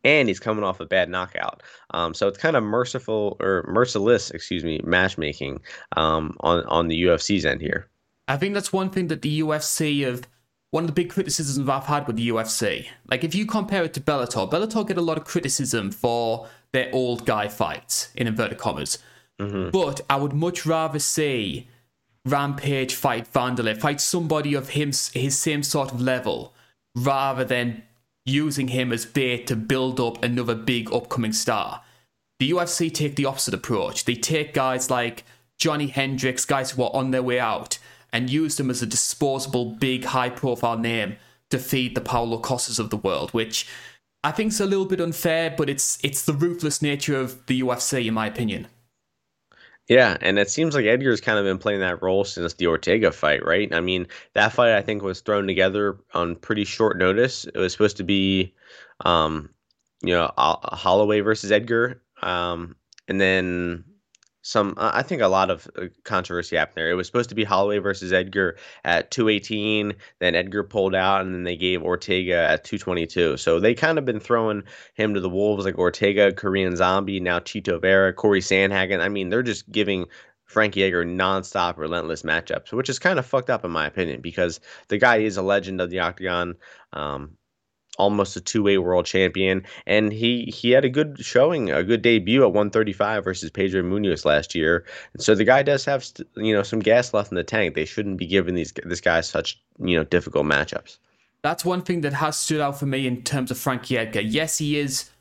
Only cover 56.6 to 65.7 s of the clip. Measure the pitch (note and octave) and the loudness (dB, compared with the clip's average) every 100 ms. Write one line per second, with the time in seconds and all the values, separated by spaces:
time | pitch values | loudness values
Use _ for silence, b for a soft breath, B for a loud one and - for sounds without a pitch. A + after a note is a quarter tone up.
56.6 | G2+ - A2 F2+ F#2 G2+ B2+ - - - | -2 2 2 4 2 4 2 0 -8 -2
57.6 | F#2 - G#2+ - F#2 G2+ F#2+ F#2+ F#2 B | -2 2 2 2 0 2 2 2 -2 B
58.6 | B B B B - E2+ D#2 D#2 D2 _ | B B B B 2 4 2 -2 -8 _
59.6 | _ _ _ _ - F2 D#2 - C#2+ - | _ _ _ _ 0 2 2 2 2 2
60.6 | - - F#2 F#2+ G#2 G#2+ G2+ A2 G2+ G#2 | -4 -4 2 4 4 2 2 -2 2 2
61.6 | A#2 A#2 B2 B2 _ - F2+ F2+ F2 E2+ | 2 0 0 -4 _ -8 -4 -2 -2 -4
62.6 | F2 - _ - - G2 F#2+ F#2+ F#2 F2+ | -8 -14 _ -20 -6 2 4 4 2 -2
63.6 | F2 F2 - _ _ _ _ _ - A2 | -4 -6 -12 _ _ _ _ _ -2 0
64.6 | G2+ - G#2+ - C3+ D#3+ G2+ F#2+ F#2+ E2+ | 0 0 0 0 -2 0 2 4 2 -2
65.6 | - | -8